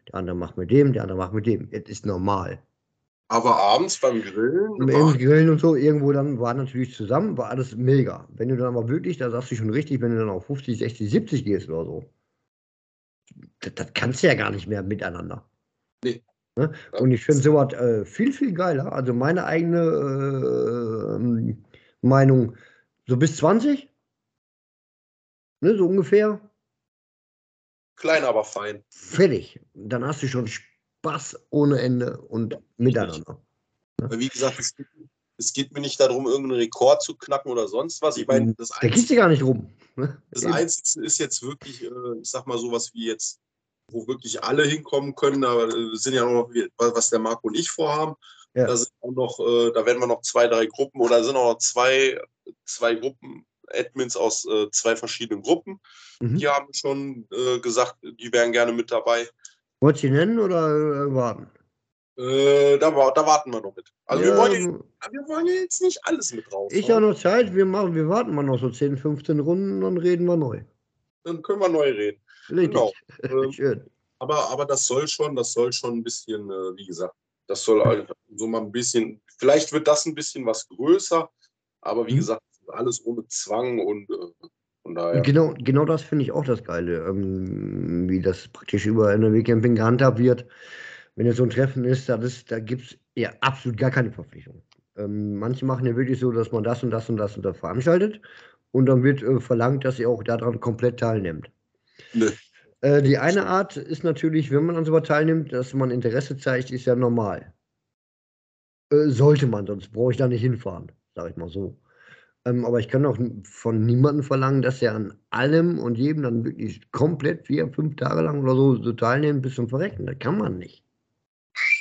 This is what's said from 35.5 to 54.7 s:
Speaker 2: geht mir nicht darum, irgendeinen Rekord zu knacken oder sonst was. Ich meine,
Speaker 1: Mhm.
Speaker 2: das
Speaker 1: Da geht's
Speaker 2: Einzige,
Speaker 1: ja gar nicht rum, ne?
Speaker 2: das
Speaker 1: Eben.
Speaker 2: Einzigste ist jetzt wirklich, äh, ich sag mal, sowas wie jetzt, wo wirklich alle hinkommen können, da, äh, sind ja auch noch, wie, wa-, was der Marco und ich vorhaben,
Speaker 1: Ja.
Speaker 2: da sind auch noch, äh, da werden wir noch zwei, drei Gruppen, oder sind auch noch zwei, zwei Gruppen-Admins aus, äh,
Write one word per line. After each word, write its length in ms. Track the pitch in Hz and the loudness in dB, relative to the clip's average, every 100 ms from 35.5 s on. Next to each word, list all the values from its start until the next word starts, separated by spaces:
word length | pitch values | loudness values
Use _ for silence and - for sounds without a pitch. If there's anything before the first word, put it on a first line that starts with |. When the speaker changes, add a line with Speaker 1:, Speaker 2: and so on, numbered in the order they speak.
Speaker 2:
geht 200 | 135 131 | -4 -6
mir 60 | 143 | -6
nicht 180 | 139 - | -6 2
darum, 260 | 131 127 131 | 2 2 0
irgendeinen 340 | 139 135 127 | -2 -2 -2
Rekord 420 | 113 - 123 147 | -2 4 4 4
zu 140 | - - | 0 -10
knacken 340 | - 139 139 | -4 -4 -2
oder 180 | 120 104 | -4 -4
sonst 320 | 113 165 - | -4 -6 -2
was. 160 | 151 143 | -2 -2
Ich 100 | - | 0
meine, 200 | 131 113 | 2 2
Speaker 1:
Mhm. 80 | 113 | -2
Speaker 2:
das 120 | 117 | -8
Speaker 1:
Da 100 | - 117 | -2 2
geht's 120 | 165 | 2
Speaker 2:
Einzige, 160 | 240 240 | 4 6
Speaker 1:
ja 60 | |
gar 80 | 185 | 6
nicht 140 | 147 | 6
rum, 260 | 131 110 - _ _ - | 2 0 -4 _ _ -6
ne? 260 | 135 - _ | -6 -8 _
Speaker 2:
das 120 | - | -6
Speaker 1:
Eben. 100 | - | -2
Speaker 2:
Einzigste 500 | 156 165 - - - | 0 0 -2 -4 -4
ist 140 | 107 - | -2 -2
jetzt 220 | 151 - | -2 -6
wirklich, 420 | 123 143 135 123 | -8 -12 -16 -14
äh, 360 | 117 123 123 110 | -12 -10 -10 -10
ich 80 | - | -8
sag 160 | 127 127 | -10 -6
mal, 100 | 120 | -6
sowas 360 | 120 117 - | -4 -4 -6
wie 140 | 117 113 | -8 -6
jetzt, 320 | 110 - - _ _ _ _ _ | -6 -8 -12 _ _ _ _ _
wo 160 | 117 113 | -10 -8
wirklich 360 | - 117 - | -8 -8 -6
alle 200 | 127 143 | -2 0
hinkommen 520 | 147 156 - 143 139 135 | 2 0 -2 -4 -4 0
können, 260 | 143 139 | 0 2
da, 240 | 127 120 113 | 2 2 0
äh, 300 | 113 113 110 | -2 -6 -6
sind 180 | 131 | -2
ja 120 | 131 120 | 0 2
auch 80 | |
noch, 200 | 120 120 | 2 0
wie, 140 | 120 101 - | -2 -2 0
wa-, 160 | 117 | 0
was 160 | 117 107 | 2 0
der 100 | 113 | 0
Marco 280 | 113 113 110 | -2 -4 -4
und 100 | 113 | -4
ich 120 | 165 | -4
vorhaben, 460 | - 151 151 156 151 - - _ | -2 -2 0 -4 -6 -20 -20 _
Speaker 1:
Ja. 140 | 127 123 | 0 0
Speaker 2:
da 80 | 120 | 0
sind 160 | 123 _ | -4 _
auch 120 | 123 | -8
noch, 280 | 131 123 - | -4 -4 -2
äh, 320 | 117 120 117 | 0 2 2
da 140 | 117 113 | 2 2
werden 160 | 123 | 2
wir 60 | 120 | 0
noch 140 | 117 | -2
zwei, 260 | - 123 120 | 0 2 4
drei 180 | 113 107 | 4 0
Gruppen, 340 | - 139 135 | -2 -4 0
oder 220 | 117 120 | 4 4
sind 140 | 117 135 | 4 2
auch 160 | 120 | 2
noch 60 | 113 | 2
zwei, 640 | - 123 127 131 135 - - _ - - - | -2 2 2 4 2 -2 -12 _ -20 -20 -14
zwei 300 | - 117 113 | -2 0 0
Gruppen-Admins 1200 | 127 135 131 - _ _ - - - 135 123 92 | -4 -10 -20 -20 _ _ -10 -6 -6 -6 -6 -2
aus, 280 | 107 - - | -2 -2 -2
äh, 240 | 107 104 | -2 -2